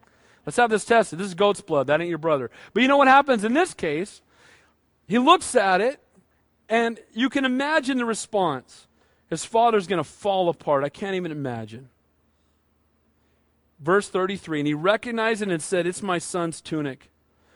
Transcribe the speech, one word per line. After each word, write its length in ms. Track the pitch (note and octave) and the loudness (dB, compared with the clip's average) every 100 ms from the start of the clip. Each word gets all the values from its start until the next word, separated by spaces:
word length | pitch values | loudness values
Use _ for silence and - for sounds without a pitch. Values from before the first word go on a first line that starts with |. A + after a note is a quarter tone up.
| _ _ _ _ | _ _ _ _
"Let's 120 | - F#3 | -6 0
have 140 | A#3+ | 2
this 140 | G#3+ | 2
tested. 360 | - A#3 G3 D#3 | 2 2 2 -2
This 80 | G3 | -8
is 60 | |
goat's 260 | E3+ G3+ G3 | 0 0 0
blood. 260 | - D3+ C3+ | -2 -2 2
That 140 | D3+ | 0
ain't 80 | F3 | 0
your 100 | D#3+ | -4
brother." 320 | D#3+ C#3+ A#2+ - - | 0 -2 -2 -12 -6
But 100 | G#3+ | 0
you 60 | C4 | 4
know 80 | C#4 | 6
what 100 | C4 | 6
happens 380 | C4+ C#4+ A#3+ | 6 6 2
in 80 | G#3+ | 2
this 220 | C4 F4+ | 2 0
case? 480 | - E3+ D3+ G3+ - _ _ _ _ _ _ _ _ - | -2 -4 -4 -6 -12 _ _ _ _ _ _ _ _ -2
He 100 | A3 | 2
looks 380 | C4 F#4 - | 4 4 4
at 260 | A#3+ G3 F#3 | 0 2 2
it, 200 | A#3 D4 _ _ _ _ _ _ - | 0 -4 _ _ _ _ _ _ -4
and 300 | A3+ A#3 A3 - | -2 -2 -4 -10
you 160 | A3 C4 | -2 -2
can 160 | C#4+ | 0
imagine 520 | C4 B3+ C#4+ D#4+ B3+ C4 | 0 0 0 0 0 -2
the 80 | |
response. 840 | A#3+ G#3+ - G#3 F3 C3 - - _ _ _ _ - | -2 -4 -4 -2 0 -2 -8 -20 _ _ _ _ -10
His 140 | E3 | -10
father's 420 | - A3+ A#3 G#3+ E3+ | -2 2 4 4 0
gonna 160 | F3+ | -2
fall 460 | C#3+ - G#3 F#3+ F3 | -4 -6 -2 0 0
apart. 340 | D#3 - C#3+ | -2 0 0
I 60 | C#3+ | 0
can't 260 | - G3 | -6 -6
even 160 | F#3+ F3 | -4 -6
imagine. 600 | D3 C3+ A#2 G#2+ A2+ C3+ _ _ _ _ _ _ _ _ _ _ _ _ _ _ _ _ _ _ - | -6 -8 -8 -10 -16 -20 _ _ _ _ _ _ _ _ _ _ _ _ _ _ _ _ _ _ -8
Verse 300 | D3 G3 G3 | 0 0 0
thirty-three, 500 | F#3 F#3+ G3 - D3+ | -2 -2 -4 -6 -4
"And 80 | D3 | -2
he 80 | |
recognized 680 | D3+ F3 A3 A#3+ A3+ A3 G#3+ | -2 0 -2 -2 -4 -2 -2
it 60 | G3+ | -2
and 140 | E3 | -4
said, 240 | - F3+ E3+ | -2 -2 -2
'It's 160 | F3 | -4
my 160 | G3 F3 | -4 -4
son's 420 | - F3+ E3+ - | -4 -6 -6 -8
tunic. 480 | - D#3+ C#3+ C3 _ _ _ _ _ | -8 -6 -6 -10 _ _ _ _ _